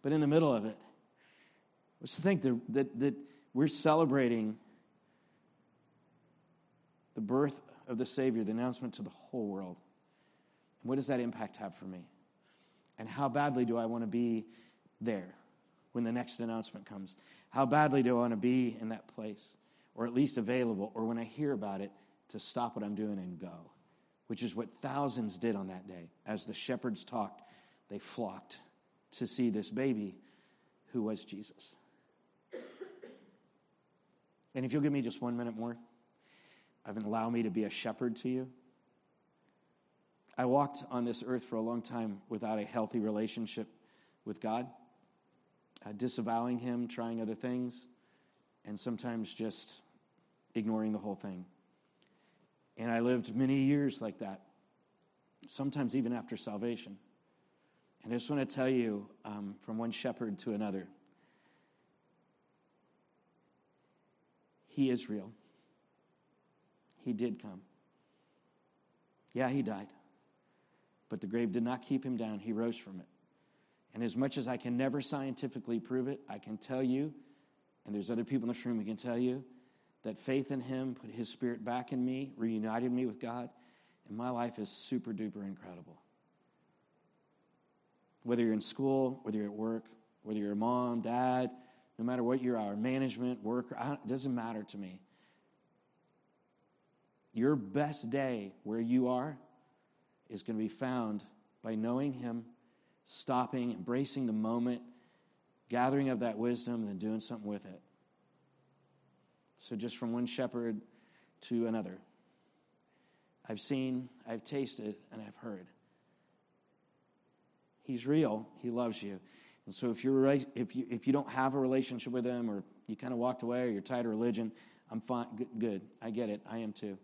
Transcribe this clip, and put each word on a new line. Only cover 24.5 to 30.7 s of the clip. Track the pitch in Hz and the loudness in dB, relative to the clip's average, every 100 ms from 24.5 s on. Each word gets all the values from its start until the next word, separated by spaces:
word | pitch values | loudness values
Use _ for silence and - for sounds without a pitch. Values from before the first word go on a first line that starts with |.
what | - 226 - | -4 -6 -6
thousands | 135 135 143 117 107 90 | -4 0 0 0 -4 0
did | 117 98 | 0 0
on | 95 | -2
that | 92 95 | -8 -12
day. | 90 82 _ | -16 -16 _
As | - 107 - | -6 -6 -6
the | |
shepherds | 104 - 123 127 104 | -8 -4 -2 -2 -4
talked, | - 120 98 - - - - _ _ | -4 -4 -4 -6 -20 -20 -20 _ _
they | 101 | -12
flocked | - - 107 95 - - - _ _ _ _ | -10 -4 -4 -6 -14 -18 -18 _ _ _ _
to | - 120 | -6 -4
see | - 120 | 2 2
this | 104 98 | 2 -2
baby | 107 135 110 101 - - _ _ _ _ | 0 0 0 -2 -8 -20 _ _ _ _